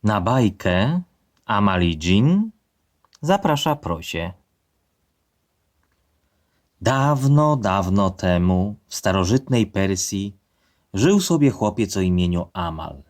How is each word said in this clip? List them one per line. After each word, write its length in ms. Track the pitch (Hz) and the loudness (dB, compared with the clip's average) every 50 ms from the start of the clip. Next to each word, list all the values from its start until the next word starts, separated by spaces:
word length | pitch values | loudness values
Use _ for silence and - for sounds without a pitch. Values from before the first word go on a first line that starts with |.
| - | -2
Na 180 | 107 107 101 | -2 -2 -2
bajkę 800 | 90 107 123 131 123 104 92 - - 95 90 90 101 131 160 180 180 _ _ _ _ _ _ _ _ | 0 0 0 2 2 0 -2 -2 -2 -2 0 2 0 0 0 -2 -4 _ _ _ _ _ _ _ _
Amal 380 | - 113 101 104 101 95 90 87 | -4 -2 0 2 2 2 2 0
i 140 | 87 82 76 | 0 -2 -2
Dżin 540 | 78 87 92 101 120 147 180 202 214 220 - _ _ _ _ _ _ _ _ _ _ _ _ _ | -2 0 2 4 4 4 2 2 0 -2 -6 _ _ _ _ _ _ _ _ _ _ _ _ _
zaprasza 540 | - 151 190 202 196 202 202 - - 165 151 | -2 -2 -2 0 2 0 0 0 0 -2 -4
Prosie. 580 | 151 - 87 85 80 80 - - 85 82 90 92 _ _ _ _ _ _ _ _ _ _ _ _ _ _ _ _ _ _ _ _ _ _ _ _ _ _ _ _ _ _ _ _ _ _ _ _ _ _ _ _ _ _ _ _ _ _ _ _ _ | -4 -4 -8 -8 -8 -8 -10 -8 -8 -8 -8 -10 _ _ _ _ _ _ _ _ _ _ _ _ _ _ _ _ _ _ _ _ _ _ _ _ _ _ _ _ _ _ _ _ _ _ _ _ _ _ _ _ _ _ _ _ _ _ _ _ _
Dawno, 760 | - - 131 135 135 143 147 135 131 139 143 147 151 151 151 | -2 -2 0 2 2 2 2 2 2 4 4 4 4 4 2
dawno 540 | 135 107 101 92 98 95 92 95 98 98 95 | 2 0 0 0 0 0 2 2 2 2 0
temu, 680 | 92 - - 92 90 87 87 90 92 90 92 104 104 - _ _ | 0 -2 0 0 2 2 2 2 2 2 0 -2 -4 -10 _ _
w 80 | - | -14
starożytnej 720 | - - 101 92 98 92 90 113 131 131 - 127 120 110 104 | -6 -2 0 0 0 2 2 0 0 0 0 0 0 0 0
Persji, 720 | - 98 95 95 98 92 - - - 98 98 101 98 _ _ _ _ _ _ _ _ _ _ _ - | -2 -2 -2 -2 -2 -4 -4 -6 -6 -6 -8 -8 -10 _ _ _ _ _ _ _ _ _ _ _ -4
żył 280 | 95 110 170 202 202 | 0 2 2 2 2
sobie 300 | 185 - 170 160 147 139 | 2 0 0 2 2 2
chłopiec 460 | - - 110 104 98 - 110 98 - 98 | 2 0 -2 -4 -2 -2 -4 -4 -2 -2
o 40 | |
imieniu 460 | 92 92 90 90 90 87 87 87 87 - _ | 0 0 2 0 0 0 0 -2 -4 -6 _
Amal. 500 | 95 87 85 80 80 80 76 71 69 69 | -8 -8 -8 -8 -10 -12 -14 -14 -18 -20